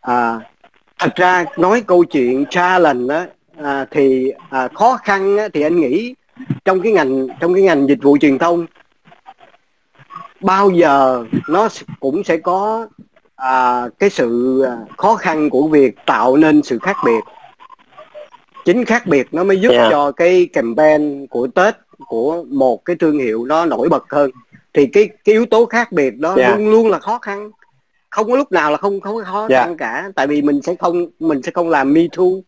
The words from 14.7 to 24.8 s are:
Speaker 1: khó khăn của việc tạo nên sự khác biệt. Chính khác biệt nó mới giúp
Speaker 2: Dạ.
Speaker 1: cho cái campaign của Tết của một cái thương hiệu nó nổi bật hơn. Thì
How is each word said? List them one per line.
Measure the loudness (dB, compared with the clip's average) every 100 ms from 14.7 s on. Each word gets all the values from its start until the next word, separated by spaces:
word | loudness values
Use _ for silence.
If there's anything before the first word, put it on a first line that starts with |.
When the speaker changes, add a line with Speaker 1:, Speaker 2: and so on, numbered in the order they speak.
| -4 -14 -4
Speaker 1:
khó | 0 0
khăn | -2 -2 0
của | 0 2
việc | 4 2 0 -4
tạo | 0 2 4
nên | 4 4
sự | 2 -6
khác | -4 -4 -2
biệt. | -2 -4 -20 -20 _ -20 -20 _ -20 -20 -20 -20 _ _ -6 0
Chính | 0 2
khác | -2 2
biệt | 0 0
nó | -2
mới | 0 2
giúp | 4
Speaker 2:
Dạ. | 4 4
Speaker 1:
cho | 2 0
cái | 0 2 4 2
campaign | 0 -4 2 4 4 0 -6 -8
của | -6 -4
Tết | 0 0 -2 _ _ -8
của | -4 -2 -4
một | -6 0 0 0 -4
cái | -2
thương | 0 0
hiệu | -2 -4 -2
nó | -2 0
nổi | -2 0
bật | -2 -2
hơn. | -2 -2 -2 _ -20 _
Thì | 0